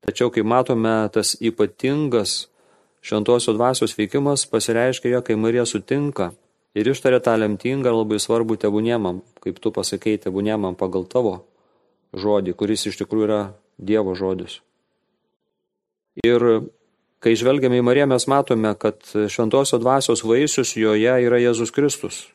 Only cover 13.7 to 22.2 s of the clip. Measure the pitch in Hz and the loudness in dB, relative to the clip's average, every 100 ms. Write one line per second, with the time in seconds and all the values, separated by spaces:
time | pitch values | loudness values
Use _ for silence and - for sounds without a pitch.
13.7 | _ 95 110 98 90 95 92 87 - _ | _ -2 0 0 -2 -4 -4 -8 -16 _
14.7 | _ _ _ _ _ _ _ _ _ _ | _ _ _ _ _ _ _ _ _ _
15.7 | _ _ _ _ - 117 120 117 113 - | _ _ _ _ -2 2 4 4 2 0
16.7 | _ _ _ _ _ 117 113 120 139 131 | _ _ _ _ _ 2 2 2 2 2
17.7 | 123 120 127 143 127 127 139 139 117 107 | 2 4 4 4 2 2 2 2 0 0
18.7 | 104 107 - - 107 104 - 113 135 139 | 0 -2 -4 -6 -2 -2 -2 2 2 2
19.7 | 127 120 135 135 113 110 117 147 - 123 | 0 2 2 2 -2 2 2 2 0 -4
20.7 | - 110 107 113 127 123 123 120 113 117 | 0 0 2 2 2 2 2 2 0 -2
21.7 | - 143 - - - | 0 0 -2 -10 -12